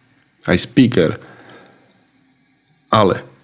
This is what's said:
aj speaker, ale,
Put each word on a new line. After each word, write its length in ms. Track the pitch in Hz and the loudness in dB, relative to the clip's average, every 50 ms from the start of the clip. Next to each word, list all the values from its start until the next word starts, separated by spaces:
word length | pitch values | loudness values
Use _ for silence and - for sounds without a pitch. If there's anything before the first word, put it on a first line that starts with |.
| _ _ _ _ _ _ _ _ - | _ _ _ _ _ _ _ _ -4
aj 160 | - 90 87 | -4 -2 -2
speaker, 560 | - - - 147 127 113 120 95 82 78 - - - - - - - - - - - - _ _ _ _ _ _ _ _ _ _ _ _ _ _ _ _ _ _ _ _ _ _ _ _ | -4 -2 0 2 2 2 2 0 -2 -2 -4 -8 -14 -20 -20 -20 -20 -20 -20 -20 -20 -20 _ _ _ _ _ _ _ _ _ _ _ _ _ _ _ _ _ _ _ _ _ _ _ _
ale, 320 | - 110 104 92 85 - - - - _ | -2 0 0 0 -2 -4 -8 -14 -20 _